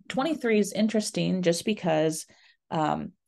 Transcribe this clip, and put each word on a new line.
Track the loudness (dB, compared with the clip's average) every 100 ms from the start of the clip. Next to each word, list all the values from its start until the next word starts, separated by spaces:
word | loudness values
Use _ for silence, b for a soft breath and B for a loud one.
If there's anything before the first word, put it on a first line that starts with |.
| -8
twenty-three | -4 -2 -2 2 2
is | 2
interesting | 0 0 0 -2 -2 0 2
just | 2 2 0
because, | -2 0 2 2 -2 -8 b b b _
um, | -2 0 -2 -6 -14